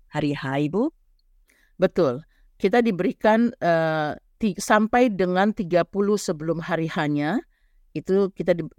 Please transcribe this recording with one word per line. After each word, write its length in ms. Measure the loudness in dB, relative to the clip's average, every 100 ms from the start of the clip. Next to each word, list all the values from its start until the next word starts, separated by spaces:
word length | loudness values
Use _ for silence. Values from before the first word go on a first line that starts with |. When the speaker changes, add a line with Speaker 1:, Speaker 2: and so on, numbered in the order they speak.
| _
Speaker 1:
hari 240 | -4 -2 -4
H, 320 | -4 -2 -2
Ibu? 240 | -2 -4 -6 _ _ _ _ _ _ _ -2
Speaker 2:
Betul. 400 | 0 2 0 -2 -8 _ _ _
Kita 240 | 0 2
diberikan, 680 | 2 0 -2 0 2 2 2 0
eh, 480 | 0 2 0 0 -4 -6 -14 -6
ti-, 180 | -4 -2
sampai 480 | 0 2 2 2 2
dengan 420 | 2 0 2 0 0
tiga 320 | 0 0 0
puluh 320 | -2 0 0
sebelum 400 | -2 -4 -4 -4
hari 320 | -4 -4 -4 -2
hanya, 400 | -2 0 0 -2 -6 _ _ _ _ -10
itu 320 | 0 0 0 0
kita 240 | 0 0
di-, 80 | -4